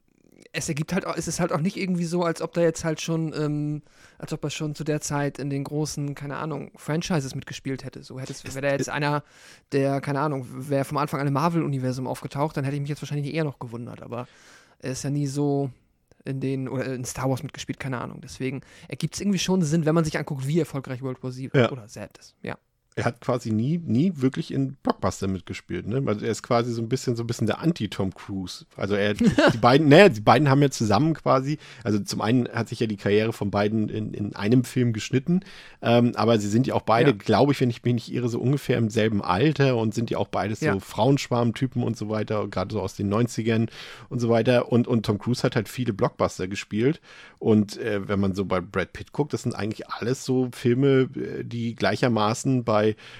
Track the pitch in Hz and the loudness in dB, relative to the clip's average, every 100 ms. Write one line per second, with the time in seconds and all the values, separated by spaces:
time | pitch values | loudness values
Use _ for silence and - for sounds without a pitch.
0 | _ _ _ - - 156 - 143 156 185 | _ _ _ -20 -12 -8 -4 -4 -2 -2
1 | - 170 170 165 175 175 175 175 185 175 | -2 -4 -4 -2 -2 0 0 -2 -2 -2
2 | 170 175 170 165 165 170 170 165 165 156 | 0 0 0 -2 -4 2 2 2 -4 -4
3 | - 160 160 147 151 147 147 151 - _ | -2 -2 -2 -2 -2 -2 -4 -6 -10 _
4 | - - 151 156 151 - 156 147 151 151 | -20 -16 -10 -8 -6 -6 -6 -6 -4 -4
5 | - 147 143 - 139 139 139 147 151 - | -2 -2 -2 -4 -4 -4 -4 -4 -4 -4
6 | 143 139 143 135 156 147 - - - 156 | -6 -6 -8 -8 -6 -8 -10 -12 -4 -2
7 | - 170 135 135 - - 135 131 131 - | 0 -2 -2 -8 -10 -10 -8 -8 -10 -14
8 | 143 131 131 135 131 135 139 139 - 143 | -14 -12 -12 -12 -10 -4 -2 0 -2 -2
9 | 147 147 - - - - _ 139 139 139 | 0 0 -4 -16 -20 -20 _ 0 2 0
10 | 143 139 151 135 123 131 131 139 139 147 | -2 -2 -2 -2 -6 -10 -2 -2 0 -2
11 | 147 143 143 139 170 170 147 135 127 127 | -2 -2 0 2 2 2 0 -2 -2 -4
12 | 123 131 143 139 151 151 139 143 143 147 | -6 -6 -8 -4 -2 -2 -4 -4 -6 -8
13 | 139 147 143 151 151 - 127 117 117 110 | -6 -6 -4 -2 -4 -6 -10 -10 -12 -14
14 | - 120 123 - - - _ _ - 131 | -10 -10 -10 -18 -20 -20 _ _ -8 -6
15 | 143 143 143 143 143 139 139 - _ _ | -4 -2 -2 0 2 2 -2 -6 _ _
16 | _ _ - 135 135 135 127 127 123 127 | _ _ -8 -6 -4 -4 -4 -4 -4 -6
17 | 127 - 131 127 147 - - 135 135 123 | -8 -4 -2 -2 -6 -10 -10 -8 -6 -6
18 | - - - - 131 131 - - - 139 | -8 -12 -16 -8 -6 -6 -10 -20 -14 -8
19 | 160 - 196 185 - 190 156 170 151 165 | -6 -4 0 0 2 2 2 2 2 2
20 | 156 151 139 139 135 165 147 139 127 127 | 2 -2 -4 -6 0 0 0 -4 -8 -8
21 | 131 127 131 127 135 143 117 131 101 113 | -8 -8 -10 -10 0 4 4 0 -12 -14
22 | 101 - - _ - - _ _ _ - | -16 -16 -20 _ -12 -12 _ _ _ -4
23 | 117 - - 123 117 107 127 175 160 110 | -2 -2 -2 -2 0 0 0 -2 0 2
24 | 185 151 131 165 - 135 135 135 - - | 2 2 0 0 -4 -2 -2 0 0 0
25 | 98 - 98 95 - 95 - 90 92 127 | -2 -2 -2 -4 -6 -12 -8 -8 -4 -2
26 | 135 107 113 104 - 120 120 117 113 127 | -2 -2 -2 -4 0 0 0 -4 -2 -2
27 | - 117 117 117 107 - 165 175 104 - | -2 -4 -4 -2 -2 0 -2 -2 -4 -2
28 | 95 - - 98 92 - - - 98 101 | -4 -6 -8 -8 -8 -12 -16 -8 -2 0
29 | 104 104 233 - 339 117 120 139 151 151 | 0 2 2 6 4 6 6 6 10 10
30 | 202 107 107 117 147 135 143 - 107 101 | 10 8 6 6 6 6 4 2 2 4
31 | 156 151 - 131 135 151 - - 113 104 | 4 2 2 2 0 -6 -10 -8 -2 0
32 | - 110 107 127 117 117 110 117 113 101 | -2 -2 2 2 2 -2 -4 -2 -2 0
33 | 101 104 113 - 104 101 104 110 104 107 | 2 4 4 0 -2 2 2 2 -2 -4
34 | 107 - 104 - 101 127 120 135 120 110 | -6 -6 -6 -2 4 4 4 0 0 0
35 | - 127 131 185 - - - - 117 120 | -2 -2 2 0 -2 -12 -20 -4 2 4
36 | 120 110 110 117 104 110 131 110 - 113 | 4 4 4 4 4 2 2 0 2 4
37 | 143 104 - 104 143 135 127 - 123 123 | 4 2 2 4 4 4 0 0 -2 -2
38 | - 120 120 117 123 143 - 123 113 110 | -2 -4 -2 0 0 0 0 2 2 2
39 | 110 104 - 92 147 143 139 123 113 117 | 2 2 0 2 2 4 2 2 0 -2
40 | 117 - 101 101 98 110 156 98 - - | -2 -2 -2 -2 -2 -2 -2 -2 -4 2
41 | 120 139 - 120 120 - 131 123 120 113 | 4 4 2 0 0 0 -2 -2 -4 -4
42 | 107 107 104 107 101 95 101 110 92 - | -4 -4 -2 -2 -2 -4 -4 -4 -4 -2
43 | 101 104 123 - 113 113 113 - - - | 0 2 0 0 0 2 0 -4 -18 -18
44 | - 123 117 117 127 123 - 117 120 120 | -10 -2 2 4 4 0 2 2 4 0
45 | 104 104 - 123 131 123 104 - 120 98 | 0 -2 -2 0 0 0 -4 -4 -4 0
46 | 120 - 92 - 92 98 - 104 123 165 | -2 0 -2 -2 -6 -6 -4 0 0 0
47 | - - - - 113 107 101 - 117 101 | -8 -20 -20 -2 4 4 4 -2 -4 -4
48 | 98 98 98 92 92 92 90 98 85 - | -2 0 0 0 0 -2 -2 -4 -4 -8
49 | - - 147 120 123 - 107 - - - | -8 -4 -4 -4 -4 -4 -6 -6 -10 -6
50 | 110 131 - 127 127 - 120 123 139 131 | -4 -4 0 0 0 0 2 4 4 4
51 | 127 120 - 135 123 117 117 113 98 107 | 2 -2 -8 -8 -8 -6 -6 0 0 2
52 | 127 110 107 117 135 127 117 107 107 104 | 2 4 2 2 0 2 2 4 4 0
53 | - - | -8 -20